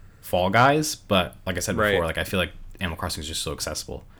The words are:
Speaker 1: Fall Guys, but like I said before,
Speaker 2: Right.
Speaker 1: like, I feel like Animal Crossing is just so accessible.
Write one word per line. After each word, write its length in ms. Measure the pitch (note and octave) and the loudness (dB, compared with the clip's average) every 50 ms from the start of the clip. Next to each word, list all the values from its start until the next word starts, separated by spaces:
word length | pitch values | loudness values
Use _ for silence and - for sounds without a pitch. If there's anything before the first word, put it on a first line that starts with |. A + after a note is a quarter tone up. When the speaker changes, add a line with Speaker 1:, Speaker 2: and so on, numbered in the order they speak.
| - - - - | -20 -20 -20 -20
Speaker 1:
Fall 300 | - - - F2+ F2+ F#2+ | -8 -2 0 2 2 4
Guys, 440 | G2 A2+ B2 C#3 C#3+ D#3 D#3 D3+ - | 6 6 6 8 6 4 2 0 -4
but 420 | - - - G2+ F#2 F2 - - - - | -8 -2 2 2 2 2 0 -4 -10 -8
like 100 | F#2+ F#2 | -6 -4
I 40 | F2 | -4
said 160 | - - F#2+ | -2 -2 0
before, 140 | G2 G#2+ G#2 | 2 2 4
Speaker 2:
Right. 120 | G2+ F#2 E2+ | 4 2 2
Speaker 1:
like, 140 | E2 D#2+ - | 0 0 -2
I 60 | E2 | -4
feel 140 | - - F#2+ | -2 0 -2
like 120 | F2 - - - - - - - | -2 -2 -4 -12 -16 -16 -10 -6
Animal 160 | F#2+ F2 D#2+ | -6 -6 -4
Crossing 240 | - - F2 - - D#2 | -4 -6 -6 -6 -6 -8
is 60 | D2+ | -8
just 140 | E2 - - | -8 -6 -6
so 100 | D#2+ D2 | -6 -6
accessible. 520 | C#2+ - D#2+ D2+ - - - - - - - - - | -6 -6 -6 -6 -8 -8 -10 -12 -12 -12 -16 -20 -20